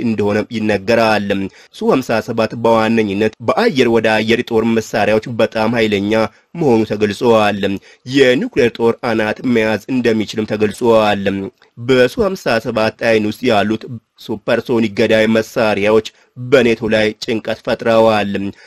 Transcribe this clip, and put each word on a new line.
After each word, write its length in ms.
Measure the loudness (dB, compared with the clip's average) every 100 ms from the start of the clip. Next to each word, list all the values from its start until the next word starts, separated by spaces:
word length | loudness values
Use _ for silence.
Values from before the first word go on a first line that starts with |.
እንደሆነ 360 | -4 -2 -2 -2 -4
ይነገራል። 760 | -4 -2 -2 0 2 2 0 -2 -4 -6 -12 -20
ሱ 140 | -6 0
ሃምሳ 320 | 0 0 -4
ሰባት 300 | -2 -4 -4 0
በዋነኝነት 800 | 2 2 2 2 0 0 -2 -2
በአየር 440 | -4 0 0 2 2
ወደ 200 | 2 2
አየር 260 | 0 0 0
የጦር 280 | 0 0 0
መሳሪያዎች 580 | -2 -2 -2 0 0 -2
በጣም 400 | -2 -2 0 -2
ኃይለኛ 380 | 0 0 0 0 0 -2 -6 _
መሆኑ 260 | -4 0 2 0
ተገልጿል። 720 | -2 -4 0 2 4 2 -2 -4 -4 -10 _ -4
የኒውክሌር 640 | 2 4 4 -2 0 0
ጦር 220 | 0 -2 0
አናት 340 | -2 -2 -2 -4 -2
መያዝ 360 | 0 0 -2 -4
እንደሚችልም 600 | -2 0 0 -2 -6 -6
ተገልጿል። 760 | -2 -2 0 2 4 4 0 -2 -6 -8 _ _ -12
በሱ 360 | 0 2 2 0
ሃምሳ 240 | -4 -2 -2 -2
ሰባት 360 | -2 -2 -2 -2
አይን 220 | 0 2 0
ውስጥ 160 | -2
ያሉት 380 | 0 0 0 -4 -6 -16 _ _
ሱፐርሶኒክ 720 | -12 -10 -2 -4 0 0 0
ገዳይ 320 | 0 2 2 2
መሳሪያዎች 760 | 0 0 -2 -2 0 2 2 0 _ _ -16
በኔቶ 440 | 2 2 4 0 0
ላይ 180 | 0 0 -4
ጭንቀት 400 | -6 -6 -4 -8
ፈጥረዋል። 720 | -4 -4 2 4 4 2 -2 -4 -6 -10